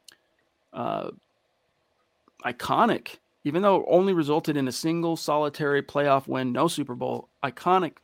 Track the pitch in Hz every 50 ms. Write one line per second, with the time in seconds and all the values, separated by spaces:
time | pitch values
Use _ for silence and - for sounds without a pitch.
0 | _ - - _ _ _ _ _ _ _ _ _ _ _ - 107 120 - 53 50
1 | 50 50 - - _ _ _ _ _ _ _ _ _ _ _ _ _ _ _ _
2 | _ _ _ _ _ _ _ - 135 127 123 - - - 131 147 220 226 151 -
3 | - - - - _ _ _ _ - 147 143 175 208 202 190 156 - - 139 180
4 | 190 196 190 165 151 143 147 165 - - 147 147 135 127 117 - - 160 165 170
5 | 165 170 165 156 - - 147 151 151 147 143 - 156 143 143 143 143 - - 143
6 | 147 143 135 139 - 139 131 131 131 127 123 127 151 170 - 151 143 135 123 -
7 | 127 127 120 120 - - _ _ - 131 123 - - 180 185 190 180 147 - _